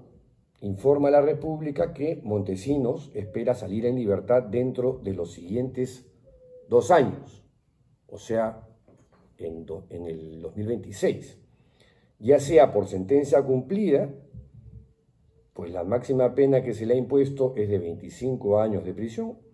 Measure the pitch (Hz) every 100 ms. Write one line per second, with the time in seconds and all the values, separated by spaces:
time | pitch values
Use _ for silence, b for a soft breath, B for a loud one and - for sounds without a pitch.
0 | - _ _ _ _ _ 101 98 135 143
1 | 143 143 143 139 156 156 151 - - -
2 | 151 165 104 104 95 95 131 143 120 -
3 | - 104 101 117 113 123 95 107 120 127
4 | 107 98 98 123 104 120 123 127 127 -
5 | 98 90 85 - 87 117 131 123 127 -
6 | - _ - - - - - 120 113 175
7 | 113 - - - _ _ _ _ _ _
8 | _ - - 113 110 - - _ _ _
9 | _ _ _ - 82 82 80 80 - 87
10 | 85 80 80 80 82 104 107 113 - 98
11 | 175 - - - _ _ b b b b
12 | b _ 110 143 139 160 139 101 95 95
13 | 92 143 139 147 135 131 131 196 196 135
14 | - - - - - - - - - _
15 | _ _ _ _ _ - 87 90 90 120
16 | 135 131 123 139 139 131 123 104 113 127
17 | 120 139 139 - 127 110 101 98 85 87
18 | 92 - 127 127 101 104 110 95 90 87
19 | 113 160 226 - _